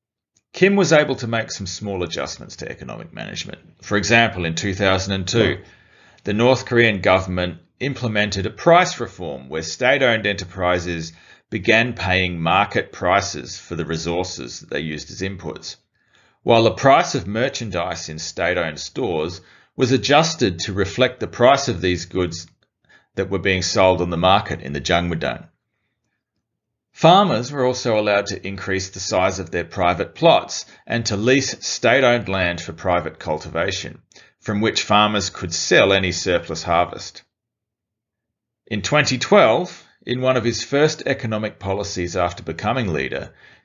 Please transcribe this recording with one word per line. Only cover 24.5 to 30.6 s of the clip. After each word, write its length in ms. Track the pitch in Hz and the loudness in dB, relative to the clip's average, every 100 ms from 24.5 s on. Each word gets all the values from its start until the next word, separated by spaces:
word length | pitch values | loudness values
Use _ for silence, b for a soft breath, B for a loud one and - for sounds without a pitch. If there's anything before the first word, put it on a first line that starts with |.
| - | -8
in 120 | 67 | -6
the 80 | 71 | -6
Jiangmudan. 680 | 69 85 87 82 71 60 - _ _ _ _ _ _ _ _ _ _ _ _ _ _ | 0 0 0 -2 -4 -6 -12 _ _ _ _ _ _ _ _ _ _ _ _ _ _
Farmers 580 | - 165 185 202 113 123 | 2 6 6 6 2 -2
were 120 | 147 | 0
also 360 | 127 127 127 110 | 0 0 0 2
allowed 260 | 104 101 101 | 2 2 0
to 220 | 101 98 | -6 -8
increase 420 | 95 - 95 95 | -8 -4 -4 -4
the 100 | - | -10
size 380 | - 101 95 92 | -2 2 2 0
of 140 | 82 | -4
their 140 | 87 82 | -6 -6
private 500 | - 87 87 - - | 0 0 0 -4 2
plots 500 | 165 127 - - | 4 4 2 -10